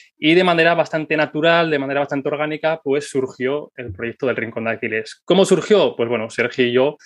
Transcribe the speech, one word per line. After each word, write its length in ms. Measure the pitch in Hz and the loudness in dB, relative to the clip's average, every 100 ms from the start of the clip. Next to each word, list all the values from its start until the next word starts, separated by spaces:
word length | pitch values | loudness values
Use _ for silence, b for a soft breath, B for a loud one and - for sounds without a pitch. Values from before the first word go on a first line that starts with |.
| B - | B 0
y 180 | 151 175 | 4 4
de 100 | 185 | 4
manera 280 | 170 165 | 4 2
bastante 440 | 165 156 160 156 156 | 2 -2 -4 -2 -2
natural, 520 | 147 151 165 170 165 | -2 0 2 2 2
de 100 | 143 | -2
manera 200 | 139 139 | -2 -2
bastante 300 | 139 143 143 | -2 -4 -4
orgánica, 500 | 143 151 151 156 160 | -4 -4 -4 -4 -4
pues, 280 | 139 143 143 | -2 -2 -2
surgió 640 | 135 131 - 123 147 - - | -4 -4 -4 -4 -4 -8 -14
el 160 | 117 | -14
proyecto 360 | 92 117 - 131 | -10 -10 -4 -4
del 100 | 117 | -2
Rincón 260 | 110 113 | -4 -6
de 80 | 113 | -6
Aquiles. 500 | 110 113 110 110 - - | -4 -4 -6 -8 -12 2
¿Cómo 180 | 180 | 4
surgió? 540 | 185 175 - 202 131 - | 4 2 4 2 2 0
Pues, 100 | 117 | -2
bueno, 220 | 117 113 | -2 -4
Sergio 360 | - 120 - 120 | -2 -2 0 2
y 60 | |
yo 240 | 123 143 147 | 2 0 -2